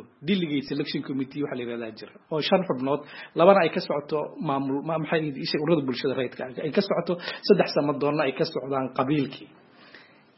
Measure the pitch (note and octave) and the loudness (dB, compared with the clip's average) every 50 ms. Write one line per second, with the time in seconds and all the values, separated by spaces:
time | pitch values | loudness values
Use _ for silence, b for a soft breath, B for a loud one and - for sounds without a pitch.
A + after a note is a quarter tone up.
0 | A2+ - _ _ C#3+ D#3 G3+ F#3+ E3+ D3+ D3 C#3 C3 - D3+ C#3+ D3+ - - D#3 | -12 -12 _ _ -2 0 2 2 2 0 0 -2 -2 -2 -4 -4 -4 -2 -4 -6
1 | C3+ - C#3 C3+ C3+ C3 - D3 C#3+ C#3 C3 B2 B2 A#2+ A#2+ A#2 A#2 A2 G#2+ - | -4 -4 -4 -4 -4 -4 -4 -4 -4 -4 -4 -6 -6 -6 -6 -6 -8 -8 -10 -14
2 | G#2 - - - - _ E3 D3+ C#3 - G3 F3+ F3 F3 D#3 B2+ B2+ C3+ D3 C#3 | -16 -18 -18 -20 -10 _ -2 -2 2 4 4 2 4 0 -2 -2 0 0 0 -2
3 | B B B B B B B D#3 E3+ F#3+ G3 G3 E3+ D#3 - F#3+ F3 - D3+ D3 | B B B B B B B 6 8 10 10 8 6 4 0 -2 -4 -2 -4 -6
4 | D3 - D#3 D3 D3+ - - - F3+ D3+ C#3 C3+ C#3 C3+ C3+ C#3+ C#3+ D#3+ E3 D#3+ | -4 -4 -4 -4 -4 -4 -6 -6 -2 -2 0 0 0 -2 -2 -2 -2 -2 -2 -4
5 | D#3 - E3+ E3 D#3 D3+ C3+ C3+ E3+ - - D3+ D3+ D#3 F3 D#3 C3+ C3 B2 - | -2 0 0 0 0 -2 -4 -6 -6 -4 -2 -2 2 4 4 4 2 0 -2 -2
6 | - C#3 B2+ C3 - A#2+ - - - - A#2+ - - D#3 - G#3 G3 - G#3+ E3 | -2 -2 0 0 -2 -4 -4 -8 -10 -8 -8 -6 -6 0 0 0 0 2 0 -2
7 | - - F3 F3 B B B B B - G#3 E3+ E3 - - E3+ D3 D3 C#3+ C3+ | 0 -2 -4 -4 B B B B B 4 6 6 6 2 2 0 0 0 0 0
8 | C#3 C#3+ C#3+ D#3 D3+ C3+ C3 - E3 - - C#3+ B2 C#3 C#3 C3+ C3 B2 - - | 0 0 2 2 0 0 0 0 -2 -2 -2 -6 -4 -2 -2 -2 -2 -2 -2 -2
9 | C3 C3 D#3 D3+ C3+ - - - - - - - - - b b b b b b | 0 2 2 2 0 -2 -6 -12 -16 -18 -20 -20 -20 -20 b b b b b b
10 | b b b b b b _ | b b b b b b _